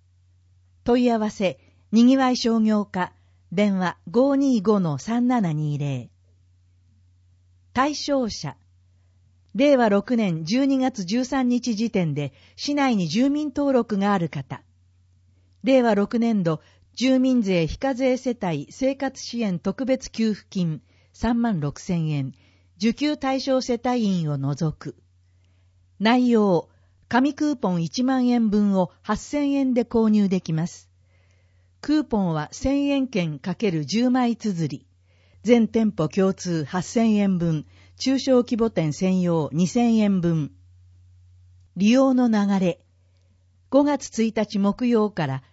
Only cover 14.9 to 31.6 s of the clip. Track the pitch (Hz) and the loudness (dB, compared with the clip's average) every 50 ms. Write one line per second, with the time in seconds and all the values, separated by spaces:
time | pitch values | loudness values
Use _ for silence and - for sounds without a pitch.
14.9 | _ _ _ _ _ _ _ _ _ _ _ _ _ _ - 220 269 262 240 233 | _ _ _ _ _ _ _ _ _ _ _ _ _ _ 0 2 4 4 4 4
15.9 | 208 202 202 - - 226 233 233 226 202 175 165 156 156 - _ _ _ _ _ | 2 2 0 0 -2 -2 0 0 0 0 0 -2 -2 -4 -8 _ _ _ _ _
16.9 | _ - 233 262 262 262 254 262 254 240 208 190 185 170 165 147 - - - 269 | _ -2 0 2 2 2 2 2 2 0 0 0 0 0 0 -2 -4 -4 -4 -4
17.9 | 269 226 269 254 254 247 - 262 233 - 208 180 156 143 143 - - - 262 262 | -2 -2 0 0 0 -2 -2 -6 -6 -4 -4 -4 -4 -6 -8 -10 -8 -4 -2 -2
18.9 | 277 269 277 269 262 - - - - 233 226 202 180 165 - 196 190 - 269 226 | -2 -2 -6 -8 -8 -10 -14 -10 -6 -4 -4 -4 -4 -4 -4 -6 -6 -4 -2 -2
19.9 | 262 254 - - - - 226 220 202 - - _ - 196 175 160 156 - - _ | -2 -2 -4 -8 -4 -2 -2 -2 -2 -4 -10 _ -6 -4 -4 -2 -4 -6 -12 _
20.9 | _ _ _ _ _ - - 226 240 233 233 233 208 160 143 143 - - - - | _ _ _ _ _ -4 -2 -2 0 0 0 -2 -2 -2 -4 -4 -6 -8 -6 -4
21.9 | 180 170 160 156 151 139 135 131 - - _ _ _ _ _ _ _ 165 190 233 | -4 -2 -2 -2 -2 -4 -4 -6 -10 -16 _ _ _ _ _ _ _ -4 -2 -2
22.9 | 226 - 285 302 302 294 277 269 269 269 262 269 262 262 - - 240 233 - 254 | -2 -2 -4 -4 -4 -4 -4 -4 -4 -2 -2 0 -2 0 0 -2 -4 -4 -2 -2
23.9 | 247 247 220 196 190 175 160 151 143 135 139 139 143 - 165 151 143 - - 156 | -2 0 0 0 0 0 -2 -2 -2 -2 -2 -4 -2 -2 -2 -4 -4 -6 -12 -14
24.9 | - _ _ _ _ _ _ _ _ _ _ _ _ _ _ _ _ _ _ _ | -14 _ _ _ _ _ _ _ _ _ _ _ _ _ _ _ _ _ _ _
25.9 | _ - 196 220 247 254 254 240 233 220 208 202 180 165 - - _ _ _ _ | _ -2 2 2 4 4 4 4 4 4 4 4 2 2 0 -4 _ _ _ _
26.9 | _ _ _ - 233 240 262 294 285 - 302 294 294 247 - 190 180 170 165 160 | _ _ _ -2 0 2 2 0 0 -2 -2 -2 -2 -2 -2 -2 -2 -2 -2 -4
27.9 | - 254 247 262 262 262 247 247 240 240 226 214 196 208 208 202 196 190 180 170 | -4 -2 -2 0 0 0 0 0 2 2 2 2 2 2 2 2 2 2 0 -2
28.9 | - _ _ - 214 208 - - - 294 294 277 277 277 269 262 247 247 233 - | -6 _ _ -4 -4 -4 -4 -6 -4 -2 -2 0 0 0 0 0 0 0 -2 0
29.9 | - 226 226 220 214 208 202 190 190 185 - - 160 156 165 170 - - - _ | 0 2 2 4 4 4 2 2 0 -2 -2 -2 -2 -2 -4 -6 -8 -16 -20 _
30.9 | _ _ _ _ _ _ _ _ _ _ _ _ _ _ | _ _ _ _ _ _ _ _ _ _ _ _ _ _